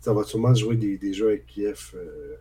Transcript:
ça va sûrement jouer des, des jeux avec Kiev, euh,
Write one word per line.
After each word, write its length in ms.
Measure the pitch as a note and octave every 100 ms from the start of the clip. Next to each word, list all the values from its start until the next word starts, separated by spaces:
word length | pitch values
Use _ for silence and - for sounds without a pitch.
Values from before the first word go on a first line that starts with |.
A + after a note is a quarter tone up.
ça 140 | -
va 100 | G#2+
sûrement 300 | G#2 A2 A#2+
jouer 220 | B2 A2 A#2
des, 200 | G#2 G2
des 160 | G2
jeux 160 | F#2+ A2
avec 180 | G#2 -
Kiev, 460 | - G#2 G2+ -
euh, 420 | F#2 E2+ - - -